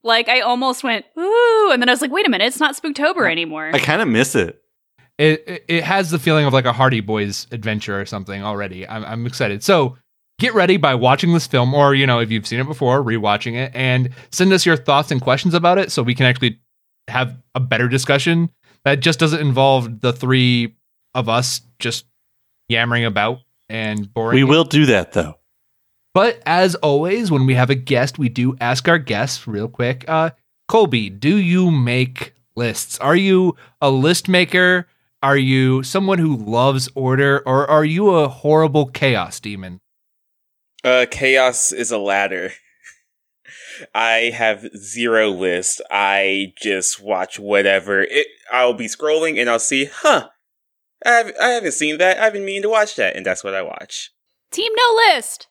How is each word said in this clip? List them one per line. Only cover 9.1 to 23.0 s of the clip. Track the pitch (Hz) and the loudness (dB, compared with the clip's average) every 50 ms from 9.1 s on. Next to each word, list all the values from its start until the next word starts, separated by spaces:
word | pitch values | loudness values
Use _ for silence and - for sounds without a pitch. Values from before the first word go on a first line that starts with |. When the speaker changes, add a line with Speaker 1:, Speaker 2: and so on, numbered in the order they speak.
| 113 117 117 | -8 -6 -8
Speaker 3:
excited. | 123 127 - 127 104 101 104 - | -8 -4 -4 -4 -4 -4 -4 0
So | - 196 165 139 127 127 _ _ _ _ _ _ _ _ | 2 2 2 2 0 -4 _ _ _ _ _ _ _ _
get | - 202 233 226 | -4 -4 0 2
ready | 208 180 185 185 | 2 4 4 2
by | 180 147 143 131 | 2 2 0 2
watching | 120 120 127 135 139 - 170 170 | 2 4 2 2 4 2 2 2
this | 165 - | 2 0
film, | - - 127 123 127 139 | 0 0 0 0 2 4
or, | 147 143 139 139 | 4 4 4 4
you | 135 139 | 4 4
know, | 131 120 117 | 2 2 0
if | 117 107 | 0 -2
you've | 113 110 101 | -2 -4 -4
seen | - 113 120 | -6 -6 -6
it | 131 | -6
before, | 143 156 127 139 123 127 139 139 | -6 -6 -2 0 0 2 2 0
rewatching | 117 113 113 104 104 104 104 - 120 117 | -2 -2 -2 0 0 0 0 -2 -6 -6
it, | 120 131 127 127 | -6 -6 -6 -6
and | 127 131 127 127 127 127 123 127 - - _ | -4 0 0 2 0 0 -2 -6 -12 -20 _
send | - - 185 190 190 | -2 0 2 4 4
us | 180 - | 4 4
your | 175 165 | 2 2
thoughts | 135 127 - 139 143 151 - | 2 2 2 2 2 2 0
and | 147 127 | -2 -2
questions | 123 131 127 131 - 185 165 | 0 0 0 2 0 0 0
about | 175 165 175 185 196 | 4 4 4 4 4
it | 185 - | 0 0
so | - - 120 | -2 -2 -2
we | 120 120 | -2 0
can | 127 135 | 2 2
actually | 123 127 127 127 117 110 _ _ _ _ _ _ _ _ _ _ | 2 2 2 -2 -2 -2 _ _ _ _ _ _ _ _ _ _
have | - 117 127 127 123 127 - _ _ _ | -6 -4 -4 -4 -4 -8 -14 _ _ _
a | 127 | -4
better | 127 127 123 110 123 | -2 0 0 0 0
discussion | 123 127 131 127 - 139 139 131 170 170 170 170 165 _ _ _ _ _ _ _ | 0 0 -2 0 0 0 0 2 2 2 2 0 -2 _ _ _ _ _ _ _
that | 139 143 139 | 0 0 2
just | 123 - 151 | 2 0 2
doesn't | - 165 156 160 160 | 2 0 0 0 0
involve | 151 143 127 131 135 135 135 131 120 113 113 104 | 0 0 2 4 4 4 4 2 0 -4 -8 -2
the | - 123 120 | -2 -2 -2
three | 127 - 127 131 127 127 123 123 120 120 113 _ _ _ _ _ _ _ _ - | -2 0 2 2 4 4 4 2 2 0 -4 _ _ _ _ _ _ _ _ -6
of | 127 120 | -4 -2
us | 113 113 123 123 127 - - _ _ _ _ | 0 0 0 0 -2 -6 -8 _ _ _ _
just | - 117 117 - _ _ _ _ _ _ _ _ _ _ _ _ _ - | -8 -6 -6 -8 _ _ _ _ _ _ _ _ _ _ _ _ _ -2
yammering | 117 113 117 120 120 120 | 0 0 0 0 0 0